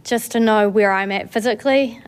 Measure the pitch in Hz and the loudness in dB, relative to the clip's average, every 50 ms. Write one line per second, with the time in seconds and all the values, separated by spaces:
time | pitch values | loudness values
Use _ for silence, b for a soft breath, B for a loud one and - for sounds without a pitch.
0 | B - 247 226 - - - 233 226 220 214 214 208 202 190 214 202 196 190 190 | B -4 -4 -4 -4 -2 0 0 2 2 4 2 2 2 2 2 2 2 2 0
1 | 196 196 196 196 - - - 233 208 247 208 220 - 277 269 277 277 233 233 - | -2 -2 -4 -6 -6 -6 -4 -2 -2 -2 -2 -2 0 0 2 2 0 0 -4 -10
2 | - | -16